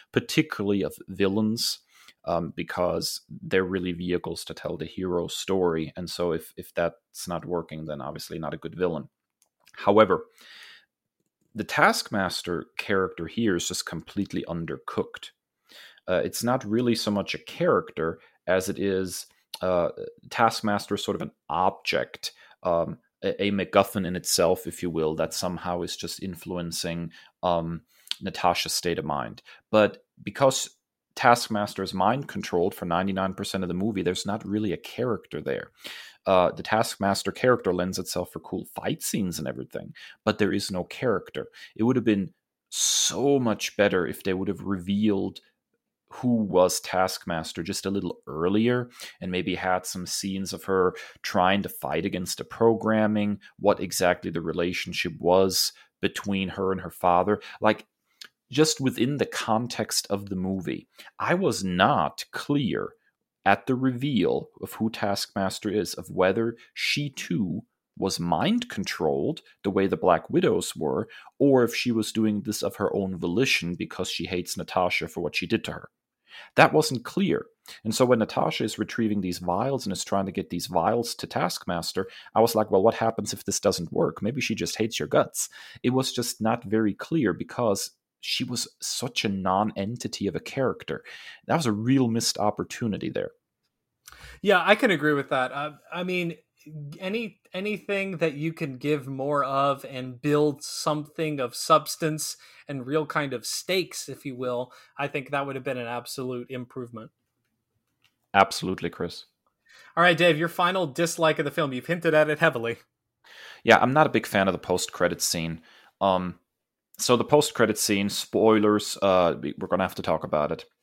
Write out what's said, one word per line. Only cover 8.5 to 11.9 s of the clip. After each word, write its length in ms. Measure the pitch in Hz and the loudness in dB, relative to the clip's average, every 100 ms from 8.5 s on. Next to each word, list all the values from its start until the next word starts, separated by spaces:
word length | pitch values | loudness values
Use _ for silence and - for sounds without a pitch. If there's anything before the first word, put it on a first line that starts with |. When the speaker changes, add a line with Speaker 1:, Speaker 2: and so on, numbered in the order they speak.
Speaker 1:
a 40 | 80 | -8
good 180 | 82 80 | -10 -4
villain. 340 | 90 78 - _ _ _ _ _ _ | -2 -2 -8 _ _ _ _ _ _
However, 520 | - - 101 104 87 - _ - - - - _ _ _ _ _ _ _ 107 | -4 4 6 8 4 -2 _ -20 -20 -20 -20 _ _ _ _ _ _ _ -8
the 80 | |
Taskmaster 1040 | 101 - 180 | -4 4 4